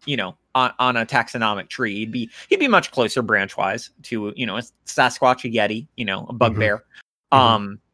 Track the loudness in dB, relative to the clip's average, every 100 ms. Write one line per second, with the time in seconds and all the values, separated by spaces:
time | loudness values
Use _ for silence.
0 | -6 -4 -4 -8 _ 0 0 2 0 2
1 | 0 0 0 -2 -2 -2 -8 -4 -4 -4
2 | -6 -6 -8 -10 -2 0 4 2 2 0
3 | 0 0 -2 -2 -4 -2 -4 -4 -10 _
4 | -8 -6 -6 -6 -6 -6 -10 _ -8 0
5 | 0 2 2 2 -2 0 0 -2 -8 -8
6 | -6 -6 -6 0 2 2 0 0 _ -20
7 | _ _ 2 6 6 4 0 -12 _